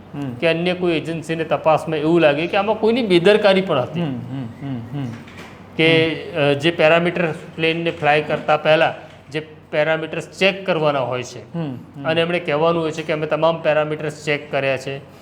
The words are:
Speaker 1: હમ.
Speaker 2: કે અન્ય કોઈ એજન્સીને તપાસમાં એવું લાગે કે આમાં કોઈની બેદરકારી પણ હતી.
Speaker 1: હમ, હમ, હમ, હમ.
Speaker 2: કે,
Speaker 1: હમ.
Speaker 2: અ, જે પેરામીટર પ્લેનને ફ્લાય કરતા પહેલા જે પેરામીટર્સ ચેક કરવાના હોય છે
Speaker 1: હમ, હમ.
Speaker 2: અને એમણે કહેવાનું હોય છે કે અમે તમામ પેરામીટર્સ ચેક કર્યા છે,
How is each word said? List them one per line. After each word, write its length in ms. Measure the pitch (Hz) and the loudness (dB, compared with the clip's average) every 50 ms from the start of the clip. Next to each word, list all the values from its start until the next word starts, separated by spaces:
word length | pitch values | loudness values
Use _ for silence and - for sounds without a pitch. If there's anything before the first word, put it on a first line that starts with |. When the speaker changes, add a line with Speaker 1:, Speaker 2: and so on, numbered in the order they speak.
| - - - | -20 -14 -12
Speaker 1:
હમ. 200 | 147 143 131 120 | -10 -8 -8 -6
Speaker 2:
કે 140 | 120 175 | -2 0
અન્ય 260 | 165 160 165 175 180 180 | 0 0 0 0 -2 -2
કોઈ 200 | 180 180 175 165 | 0 0 0 0
એજન્સીને 500 | 151 139 151 165 160 151 - 160 160 160 | 0 -2 -4 -8 -8 -6 -6 -4 -4 -2
તપાસમાં 560 | - 151 139 - 160 156 143 151 165 160 151 | -2 -2 0 2 2 2 2 2 -2 -2 0
એવું 220 | 147 156 170 170 | 2 2 4 6
લાગે 260 | 160 147 143 147 165 | 6 6 4 4 -2
કે 100 | 170 - | 0 0
આમાં 220 | 202 196 214 214 214 | 0 0 0 0 2
કોઈની 220 | 226 220 233 262 | 2 2 2 2
બેદરકારી 600 | 240 202 180 170 165 202 214 208 214 196 190 190 | 2 4 2 6 6 6 6 6 6 4 4 4
પણ 180 | 185 185 160 135 | 2 2 0 0
હતી. 220 | 123 120 - 170 | 0 -2 -4 -4
Speaker 1:
હમ, 60 | 170 | -4
હમ, 600 | 147 131 120 120 123 131 139 127 110 101 - 143 | -4 -4 -8 -8 -10 -10 -10 -10 -10 -12 -12 -10
હમ, 300 | 139 131 117 113 113 131 | -8 -8 -8 -10 -8 -8
હમ. 80 | 143 135 117 113 117 - - - - - - - - - - - | -8 -8 -8 -10 -12 -16 -18 -18 -18 -18 -18 -18 -20 -20 -10 0
Speaker 2:
કે, 300 | - 160 165 165 160 160 | 2 4 4 6 4 2
Speaker 1:
હમ. 440 | 165 156 143 143 - 170 160 143 143 | 2 -2 -6 -8 -6 -2 0 2 2
Speaker 2:
અ, 20 | 143 | 2
જે 180 | 131 131 170 | 2 2 0
પેરામીટર 640 | 170 170 160 156 160 170 175 175 170 175 170 160 147 - - - - | 2 4 4 6 6 4 2 0 0 0 -2 -2 -2 -6 -12 -14 -6
પ્લેનને 360 | - 160 160 160 170 165 170 | -2 0 0 0 0 -2 -4
ફ્લાય 300 | 160 - - 147 147 156 | -4 0 2 2 2 2
કરતા 360 | 151 151 156 143 - - 151 | 2 0 -4 -4 0 0 0
પહેલા 380 | 151 - 156 156 156 160 135 - - - - - - - - | 0 4 2 4 4 4 0 -2 -6 -14 -20 -20 -20 -20 -10
જે 160 | 139 156 151 - - - - - | -10 -10 -10 -10 -18 -20 -14 -4
પેરામીટર્સ 600 | - 156 151 156 160 160 160 156 175 165 156 - | -2 0 2 2 0 -2 -4 -6 -8 -8 -10 -10
ચેક 360 | - - 185 196 190 190 190 | -4 0 0 0 0 0 -4
કરવાના 340 | 196 175 160 156 151 143 139 | -2 -2 2 2 2 2 0
હોય 240 | 127 120 127 123 120 | -2 -2 -4 -6 -6
છે 300 | - - 135 - - - | -8 -12 -16 -16 -10 -8
Speaker 1:
હમ, 240 | 170 165 143 123 117 - - - | -8 -6 -6 -8 -10 -14 -16 -16
હમ. 60 | 143 139 | -6 -4
Speaker 2:
અને 180 | 160 160 165 | 0 0 0
એમણે 180 | 165 170 175 175 | 0 0 0 -2
કહેવાનું 420 | 175 160 143 147 160 165 170 170 | -2 -2 0 2 2 2 2 0
હોય 100 | 160 156 | -2 -2
છે 120 | 151 165 151 | -4 -6 -4
કે 100 | 165 160 | -4 -2
અમે 140 | 151 156 | -2 -2
તમામ 340 | 156 156 151 160 165 165 - | -2 0 2 2 2 0 2
પેરામીટર્સ 640 | - 160 147 151 151 151 156 147 156 151 - - - | 0 2 2 2 0 0 -4 -4 -6 -8 -8 -6 -4
ચેક 260 | 156 147 143 - - | -4 -4 -4 -4 -4
કર્યા 260 | 151 139 135 135 135 | -4 -2 0 0 -2
છે, 200 | 123 - 143 135 139 - - - - | -2 -4 -8 -10 -10 -12 -18 -20 -20